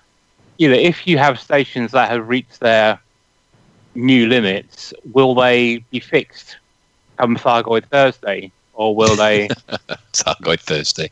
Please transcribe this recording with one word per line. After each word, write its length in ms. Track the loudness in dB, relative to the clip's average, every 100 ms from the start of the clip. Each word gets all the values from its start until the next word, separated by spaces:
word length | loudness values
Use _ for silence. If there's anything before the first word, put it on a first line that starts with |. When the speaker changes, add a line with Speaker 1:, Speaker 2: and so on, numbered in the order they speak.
| _ _ _ _ _ 0
Speaker 1:
you 120 | 2
know, 60 | 4
if 300 | 2 0 -2
you 120 | 2
have 200 | 2 0
stations 520 | -2 -2 0 -6 -2
that 160 | 0 0
have 160 | -2 -4
reached 320 | -4 -4 _
their 380 | 0 2 2 -2 _ _ _ _ _ _ _ _ _
new 340 | -4 2 4 4
limits, 680 | 2 0 -4 -10 -20 -8 -8 -2
will 220 | 2 2
they 440 | 2 2 2 0 -2 -8
be 100 | -12
fixed 560 | -4 -4 -4 -12 -20 -20 _ _ _ _ _ -4
come 180 | -2 0
Thargoid 480 | 0 0 0 -4 0
Thursday, 640 | 0 0 0 -6 -8 -10 _ _
or 220 | -4 -2 2
will 180 | 2 2
they 320 | 2 2 -2
Speaker 2:
<laughs> 640 | -8 -10 -14 -12 -16 _
Thargoid 460 | -6 -6 -6 -4 -4
Thursday. 500 | -4 -6 -4 -6 -10